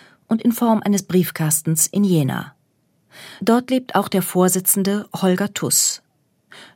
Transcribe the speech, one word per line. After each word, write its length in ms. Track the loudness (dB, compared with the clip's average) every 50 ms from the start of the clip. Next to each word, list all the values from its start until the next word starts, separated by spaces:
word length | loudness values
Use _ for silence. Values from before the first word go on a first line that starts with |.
| -14 -20 _ _ _ -4
und 120 | -2 0
in 120 | 0 0 0
Form 280 | 0 2 2 2 2
eines 220 | 0 0 0 -2 0
Briefkastens 840 | 0 2 2 2 0 -2 -4 -2 -2 -2 -2 -2 -2 -2 0 -2 -2
in 180 | 0 0 0
Jena. 480 | 2 2 2 2 0 -2 -6 -8 -12 -16 _ _ _ _ _ _ _ _ _ _ _ -20 -20 -20 -20 -16 -4
Dort 300 | 0 2 2 2 2 0
lebt 240 | -2 -2 -2 0 -2
auch 120 | -2 0 0
der 140 | 0 -2
Vorsitzende 840 | -2 0 2 2 2 2 2 0 0 0 0 0 0 -2 -2 -4 -6 -8 -6
Holger 400 | -2 0 0 2 0 -2 -4 -6
Tuss. 480 | -6 -4 -2 0 0 0 0 -2 -6 _ _ _ _ _ _ _ _ _ _ -20 -20 -20 -20 _